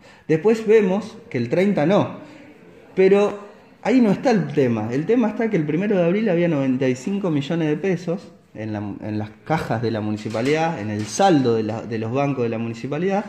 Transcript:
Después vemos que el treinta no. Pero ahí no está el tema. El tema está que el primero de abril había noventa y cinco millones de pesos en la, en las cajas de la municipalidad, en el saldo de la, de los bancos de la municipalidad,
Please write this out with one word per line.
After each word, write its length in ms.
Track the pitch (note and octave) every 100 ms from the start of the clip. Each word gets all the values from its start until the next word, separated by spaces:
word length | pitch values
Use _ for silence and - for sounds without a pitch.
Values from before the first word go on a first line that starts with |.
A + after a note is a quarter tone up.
| - - -
Después 360 | D#3+ G3+ A3+ G3
vemos 500 | A3 G3 F#3+ - - -
que 100 | C3
el 100 | A#2
treinta 360 | D#3+ G3+ E3+
no. 360 | D3 G3 B2 - - - - - - - -
Pero 460 | - F#3+ G3+ G3+ - - - - -
ahí 180 | F#3+ B3+
no 120 | A3+
está 180 | F3+ C#4
el 220 | A3+ D3
tema. 380 | D3 C3 A2+ A2
El 120 | B2+
tema 260 | E3 A#3+ G#3+
está 200 | G#3 A3+
que 60 | G3+
el 100 | D3+
primero 300 | D#3 G#3 G3
de 80 |
abril 240 | E3+ G3 A3
había 180 | E3+ F3
noventa 420 | D3+ C3+ B2+ C3+
y 60 |
cinco 340 | B2+ - G3 F#3+
millones 400 | D3+ C#3+ E3+ D#3
de 80 | D3+
pesos 560 | F#3+ F3 - F#3 - - _
en 200 | - A2
la, 80 | G#2 G#2 G2
en 160 | G#2+ G#2
las 120 | G#2 - -
cajas 340 | D#3+ D#3+ A2+
de 100 | A2+
la 120 | A2
municipalidad, 760 | G#2+ G#2+ A2 A2 B2+ D#3 E3 E3
en 120 | G#2
el 160 | G#2 G#2
saldo 480 | - G3 D#3 B2+
de 80 | A2+
la, 180 | G#2+ A2
de 180 | G2+ A2+
los 140 | A2
bancos 300 | C3 C#3+ B2+
de 80 | A#2
la 80 | A2+
municipalidad, 680 | A#2 A#2 C3 D3 F#3 G3